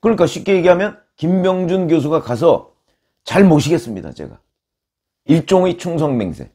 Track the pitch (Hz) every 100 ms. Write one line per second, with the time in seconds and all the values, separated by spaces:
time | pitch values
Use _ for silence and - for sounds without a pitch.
0 | 233 214 170 170 185 190 175 175 202 -
1 | _ _ 156 185 185 185 180 190 175 160
2 | 143 156 - 120 170 127 - _ _ _
3 | _ _ - - 196 151 143 165 117 98
4 | 78 - 69 - _ _ _ _ _ _
5 | _ _ - 160 - 190 185 175 175 170
6 | 151 123 95 76 67